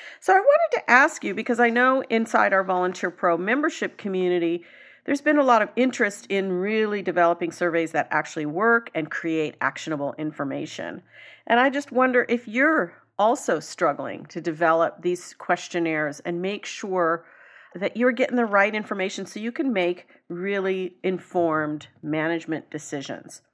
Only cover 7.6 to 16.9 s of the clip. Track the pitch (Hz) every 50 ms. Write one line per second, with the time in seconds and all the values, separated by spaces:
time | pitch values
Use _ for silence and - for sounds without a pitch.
7.6 | 180 175 160 170 165 160 - 147 - - - 151 156 - - 165 151 147 147 180
8.6 | 208 233 233 233 233 - - 160 - - - - - 165 160 160 151 147 - -
9.6 | - 135 139 - - 156 160 143 143 139 - - 156 151 147 - 147 135 139 143
10.6 | 135 - - - - 82 85 - - _ - - - - - - - - 226 240
11.6 | 254 277 254 285 285 - 226 247 254 254 247 254 226 - 233 233 240 - 208 247
12.6 | 277 311 320 311 185 170 - _ _ _ _ - 202 220 247 - - - 190 151
13.6 | 156 - - - 180 156 143 - 135 120 92 - - - - 175 151 170 156 151
14.6 | 170 160 165 165 165 - - - 160 180 180 175 - - - - - - 180 175
15.6 | - - - 175 170 165 160 151 151 147 143 - - - 170 170 180 190 208 202
16.6 | - - - - - 202